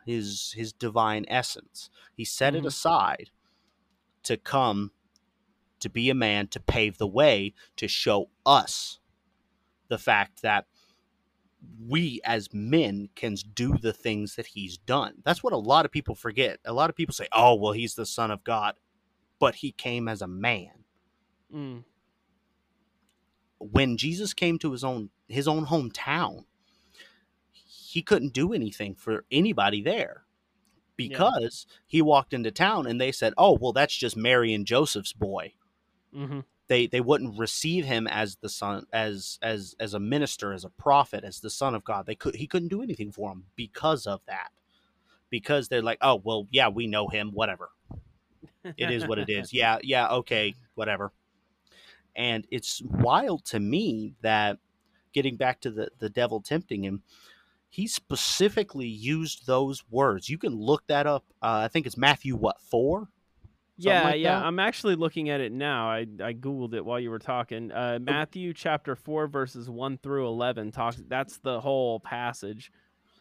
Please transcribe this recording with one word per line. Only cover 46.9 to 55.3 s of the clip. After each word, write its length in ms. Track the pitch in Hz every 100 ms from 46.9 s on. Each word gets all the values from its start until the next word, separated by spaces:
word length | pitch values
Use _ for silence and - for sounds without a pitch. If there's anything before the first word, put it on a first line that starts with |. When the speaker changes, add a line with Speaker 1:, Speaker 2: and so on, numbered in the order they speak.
| 107 101
Speaker 1:
him, 240 | 107 104
whatever. 400 | 101 110 92 90 _ _ - - _ _ _ - _
It 280 | 185 156 120
is 160 | 120 107
what 100 | 107
it 120 | 101
is. 220 | 104 95
Speaker 2:
<laughs> 0 |
Speaker 1:
Yeah, 260 | 123 113 113
yeah, 280 | 131 131 117
okay, 440 | 127 - 113 104 - _ -
whatever." 360 | 107 98 101 - _ _ _ _ _ _ - _ _ -
And 300 | 120 113 104
it's 320 | 123 - -
wild 640 | 123 - 117 156 269 156 -
to 140 | 117
me 540 | 101 147 214 113 107 -
that, 380 | 110 107 104 101 _ _ _ _ _
getting 260 | - 135